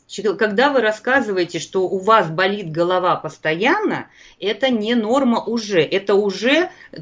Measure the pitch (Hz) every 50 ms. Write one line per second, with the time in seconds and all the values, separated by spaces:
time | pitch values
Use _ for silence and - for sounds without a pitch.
0 | _ - - - 185 214 - - 220 214 202 208 269 294 277 254 220 214 214 -
1 | - 240 262 277 233 214 196 185 175 165 - 165 - - - 190 185 175 196 185
2 | 190 208 226 214 180 160 160 170 190 196 202 208 196 165 151 170 170 180 185 185
3 | 180 175 156 - - 156 - - - 156 160 170 214 277 359 427 427 285 170 131
4 | - - _ - - - - - 175 202 226 - 269 262 247 214 208 220 247 233
5 | 208 214 247 277 277 240 233 196 - 208 233 233 214 196 202 165 143 - 175 196
6 | 196 - 208 196 208 202 190 190 214 254 294 320 359 359 - - - - - -